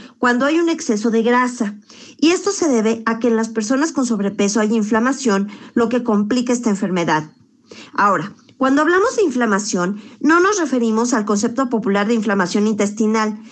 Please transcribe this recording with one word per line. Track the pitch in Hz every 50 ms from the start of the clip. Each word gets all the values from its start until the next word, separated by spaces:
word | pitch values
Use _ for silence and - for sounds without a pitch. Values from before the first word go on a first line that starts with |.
| - - -
cuando | _ 254 240 240 247 269
hay | 285 320 339
un | 339 330
exceso | 320 320 - - 214 208 214 233
de | 214 226
grasa, | 214 240 240 247 254 247 247 - 220 202 208 - - - - - - - - -
y | 277 330
esto | 359 359 370 403
se | 381 - 359 302
debe | 247 226 208 226 226 226 220
a | 226 226 233
que | 240 240
en | 226
las | 220 226 220
personas | 226 226 214 214 269 269 311 320
con | - 285 247
sobrepeso | 240 226 196 202 196 202 - 202 202 208 233
hay | 214 214 233
inflamación, | 226 202 214 233 220 233 262 277 - - 226 196 196 202 208 - - - - -
lo | 240 226 226
que | 247 240
complica | 240 233 208 208 208 208 254 247 247 254 240
esta | 240 - 226
enfermedad. | 196 190 208 170 185 175 170 165 156 156 156 - - _ _ _ _ _ _ _ - - - -
Ahora, | - - 202 208 185 165 175 202 - - _ - -
cuando | - 262 262 269 294
hablamos | 311 330 349 381 415 523 523
de | 466 403
inflamación, | 302 240 247 240 220 202 190 208 - - 180 175 190 208 208 - - - -
no | - 294 330 349
nos | 359 403 427 370
referimos | 320 247 262 247 233 226 220 220 240 240
al | 262 220 208
concepto | 220 208 202 220 233 233 269 262 247
popular | 240 214 - 190 202 202 208
de | 220 240
inflamación | 226 208 226 202 196 180 175 - 208 208 220
intestinal, | 220 208 202 202 208 226 220 214 220 220 214 214 220 - - -